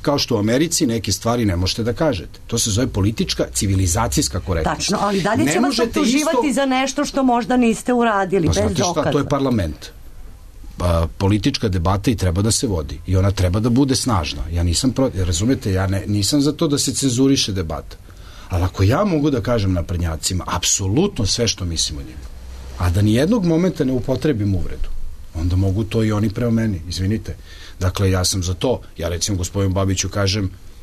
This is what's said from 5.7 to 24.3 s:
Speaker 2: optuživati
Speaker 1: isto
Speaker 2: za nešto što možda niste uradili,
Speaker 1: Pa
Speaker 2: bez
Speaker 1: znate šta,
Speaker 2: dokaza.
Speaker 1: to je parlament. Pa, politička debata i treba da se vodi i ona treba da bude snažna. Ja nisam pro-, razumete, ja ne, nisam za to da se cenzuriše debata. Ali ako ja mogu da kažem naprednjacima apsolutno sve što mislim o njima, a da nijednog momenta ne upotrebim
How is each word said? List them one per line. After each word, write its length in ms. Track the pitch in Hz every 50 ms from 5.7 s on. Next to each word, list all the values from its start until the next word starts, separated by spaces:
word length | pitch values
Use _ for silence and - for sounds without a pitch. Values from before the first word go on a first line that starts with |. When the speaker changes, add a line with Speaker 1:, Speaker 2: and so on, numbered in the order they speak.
| 247 208 - 226
Speaker 2:
optuživati 480 | - - 294 226 254 285 302 302 320 262 -
Speaker 1:
isto 100 | 294 247
Speaker 2:
za 120 | - 277 269
nešto 380 | 262 254 269 269 - - 294
što 180 | - - 285 262
možda 320 | 254 240 240 233 160 151 254
niste 360 | 247 226 220 - - - 247
uradili, 540 | 240 240 233 214 196 196 180 175 196 170 -
Speaker 1:
Pa 60 | -
Speaker 2:
bez 40 | 196
Speaker 1:
znate 180 | 208 214 196
šta, 80 | 175 202
Speaker 2:
dokaza. 260 | 180 170 160 139 160
Speaker 1:
to 60 | 139 143
je 60 | 139 139
parlament. 640 | 147 139 139 131 123 110 90 80 73 - - - - - - - - - - - - - - - - - - - -
Pa, 320 | - 87 87 85 82 85 80 - -
politička 500 | 101 95 104 107 98 147 135 - - 113
debata 420 | 90 92 82 92 95 101 - -
i 40 | 120
treba 260 | - - 92 85 95
da 100 | 101 113
se 160 | 104 - - 123
vodi 320 | 98 82 76 69 69 - - -
i 80 | 90
ona 160 | 92 92 101
treba 280 | 98 - 90 90 87 110
da 100 | 107 123
bude 260 | 117 127 143 135 131
snažna. 460 | - - 131 113 90 78 - - - - -
Ja 140 | 82 85 85
nisam 280 | 87 82 - - 131
pro-, 200 | 113 - 135 127 -
razumete, 560 | 95 90 87 90 85 101 120 135 113 - 113
ja 160 | 95 92 95 95
ne, 160 | 95 98 - -
nisam 340 | 104 104 101 - - 147
za 100 | 139 151
to 160 | 147 151 170 160
da 100 | 143 135
se 160 | - - 120
cenzuriše 580 | - - 135 117 117 135 135 139 135 - -
debata. 460 | 98 95 87 78 78 71 - - - - - - - - - - - - - -
Ali 140 | 92 87 90
ako 200 | 92 - - 98
ja 200 | 98 120 160 208
mogu 240 | 208 170 151 143 156
da 120 | 139 120
kažem 320 | 95 123 123 117 101 95 92
naprednjacima 720 | 87 82 87 92 82 85 82 80 78 - - 95 90 - -
apsolutno 800 | - 87 - - - - 101 95 101 135 190 202 - - 107
sve 220 | 92 - - 120 104
što 180 | 98 - 95
mislim 320 | 87 82 80 - - 82 71
o 40 |
njima, 240 | 67 - - - - - - - - - - - - - - -
a 100 | 92 90
da 120 | 85 98
nijednog 440 | 101 107 107 120 143 175 240 240 180
momenta 380 | 170 160 160 180 185 165 - 147
ne 100 | 127 131
upotrebim 640 | 123 - - 131 127 - 156